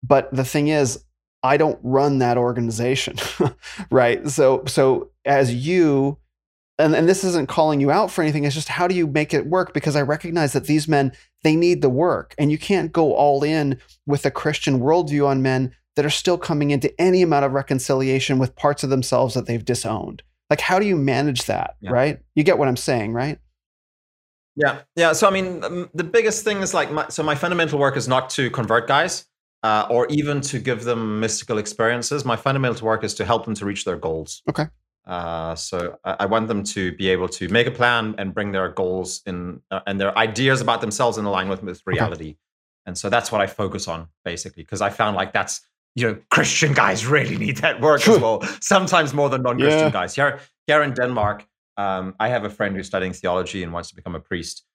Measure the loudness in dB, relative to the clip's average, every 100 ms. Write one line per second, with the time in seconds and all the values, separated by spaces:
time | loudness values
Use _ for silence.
0 | 4 2 4 -4 -2 0 2 2 0 -2
1 | _ _ _ _ 0 2 2 0 0 2
2 | 2 2 2 2 2 0 -2 -2 0 0
3 | -2 -6 -10 -2 -2 -2 -18 -14 0 4
4 | 4 2 -2 2 4 4 0 2 4 4
5 | -2 _ 0 2 4 0 0 2 4 4
6 | 0 -4 _ _ _ _ _ 0 2 4
7 | 4 2 2 0 -2 2 2 2 2 2
8 | 0 0 -2 0 -2 -4 -6 -2 0 0
9 | 0 0 0 -2 0 -2 0 -2 -2 0
10 | 0 -2 -2 -2 0 -2 0 0 2 2
11 | 2 -2 _ _ 2 4 4 4 2 2
12 | 2 0 -4 -2 0 0 0 0 0 0
13 | 2 4 4 4 2 0 0 -2 _ _
14 | -2 0 0 -2 -4 -2 0 0 4 2
15 | 2 0 2 2 2 0 -2 -6 _ -2
16 | 0 0 0 0 0 0 2 0 0 0
17 | 2 4 4 4 2 0 0 -2 0 0
18 | 2 0 2 0 0 0 0 0 0 0
19 | 2 2 2 0 -4 -4 -2 -2 -2 -4
20 | -6 -14 -20 _ _ -2 2 2 2 2
21 | 2 2 0 -2 -2 -4 -4 -8 -2 2
22 | 2 -2 _ 2 4 4 2 0 -2 -2
23 | -2 -4 -4 -8 _ _ _ _ _ _
24 | _ _ _ _ _ -2 0 0 -8 2
25 | 2 4 4 2 -2 -6 -6 -6 -8 -6
26 | 0 2 2 0 -4 -2 -2 -2 -2 -4
27 | -6 -4 -2 -2 -2 0 0 2 0 0
28 | 0 0 0 -2 -2 -2 2 2 4 2
29 | 2 -4 -12 _ _ _ 0 0 2 0
30 | 2 0 -2 -2 -4 -6 -4 -4 -2 -2
31 | -2 -2 -2 -4 -4 -4 -4 -2 0 0
32 | -4 -4 -2 -2 0 0 0 -2 -2 -2
33 | -2 -6 0 0 0 -6 -6 -6 -6 -6
34 | -4 -6 -8 -10 -8 -4 -6 _ _ _
35 | _ -8 -6 -6 -6 -8 -8 -6 -8 -8
36 | -8 -4 0 0 0 -4 -4 -4 -6 -2
37 | 0 0 -2 -6 -2 2 0 2 0 0
38 | -2 -6 -8 -6 -6 -4 -4 -4 -4 -4
39 | -6 -10 -10 -10 -10 -12 _ -10 -6 -2
40 | 0 2 0 0 2 2 2 -2 -2 -2
41 | -2 0 -2 -2 -2 -6 -8 -12 -6 -2
42 | -2 -4 -12 -16 _ _ _ _ -14 -8
43 | 0 0 0 0 0 -2 -6 -6 -8 -10
44 | -10 _ -10 -10 -12 -16 -12 -4 -4 0
45 | -2 0 -2 -2 -4 -8 _ _ _ -4
46 | -4 -4 _ 2 2 2 2 4 2 2
47 | 0 0 0 -4 -4 -2 -2 0 2 4
48 | 6 6 4 -2 -4 -8 0 2 4 0
49 | 0 0 0 0 -2 0 2 4 2 0
50 | -4 0 -2 -2 -14 _ 2 2 2 0
51 | -2 0 -2 -2 -10 _ _ -6 -4 -2
52 | -6 -4 -2 0 -4 -4 -4 -4 -6 -4
53 | -4 -4 -2 -2 -2 -6 -8 -8 -12 -16
54 | -12 -12 -8 -8 -8 -14 _